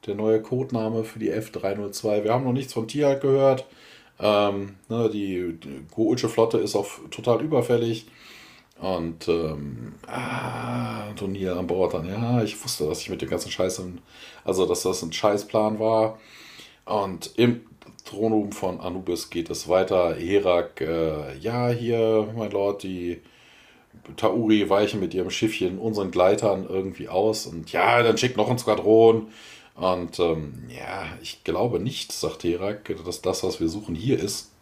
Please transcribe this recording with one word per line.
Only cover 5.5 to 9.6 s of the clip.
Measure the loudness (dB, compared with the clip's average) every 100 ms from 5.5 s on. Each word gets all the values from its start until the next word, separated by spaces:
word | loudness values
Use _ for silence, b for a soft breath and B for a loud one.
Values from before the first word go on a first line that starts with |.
| -8
die | -12 -14 -14 0
Goa'ulsche | 2 2 0
Flotte | 2 2 2
ist | 0 -2
auf, | -4 -8 -14
total | -8 0 2
überfällig. | 2 0 2 2 0 -4 -8 B B B B B B _
Und, | -4 -4 -4 -6 0
ähm, | 0 0 -4